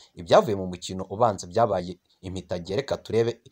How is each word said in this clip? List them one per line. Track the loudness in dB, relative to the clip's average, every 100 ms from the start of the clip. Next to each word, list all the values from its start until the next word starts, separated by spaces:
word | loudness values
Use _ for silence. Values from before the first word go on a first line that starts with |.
| -12 -12
ibyavuye | 4 6 6 0
mu | -4
mukino | -8 -8 -8 -6
ubanza | 2 2 2 -2
byabaye | 2 2 2 -4 -10 _ _
imitage. | -10 -8 -6 -6 -4 -4
Reka | -2 -6
turebe | -2 0 0 -4 _